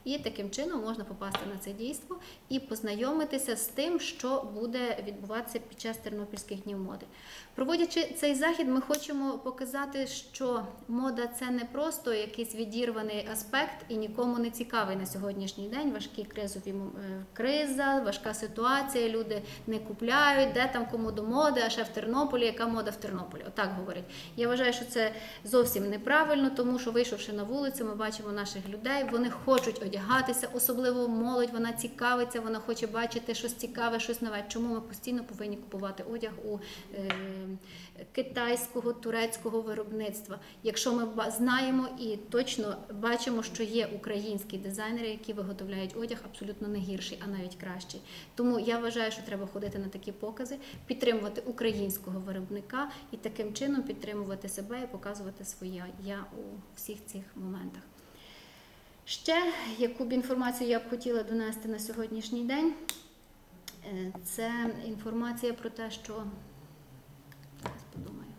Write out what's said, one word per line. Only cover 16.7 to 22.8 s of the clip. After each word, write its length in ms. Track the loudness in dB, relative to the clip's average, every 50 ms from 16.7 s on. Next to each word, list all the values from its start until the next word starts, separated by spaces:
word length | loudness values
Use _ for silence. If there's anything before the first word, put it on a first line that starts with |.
| -4
мом-, 240 | -4 -4 -4 -6 -8
е, 260 | -8 -6 -6 -6 -8 -10 -6
криза, 680 | 0 2 4 4 4 4 2 2 2 4 6 6 4
важка 340 | 4 2 0 0 -2 -4 -4
ситуація, 760 | -2 -4 -4 -2 2 4 6 6 6 4 2 2 2 4 4
люди 320 | 2 2 0 0 -2 -4 -4 -6 -10 -8 -4 -2
не 120 | -2 -2
купляють, 760 | -2 -4 -6 -2 2 4 6 8 8 8 10 8 6 6 6
де 160 | 4 4 4 4
там 120 | 0 0 0
кому 200 | 0 0 0 0
до 120 | 0 -2 0
моди, 380 | 2 4 6 6 6 6 6 4
а 40 | 4
ще 140 | 2 0 -2
в 40 | -2
Тернополі, 580 | -2 -4 0 2 4 4 4 4 4 4 4
яка 220 | 4 4 2 2 2
мода 240 | 2 2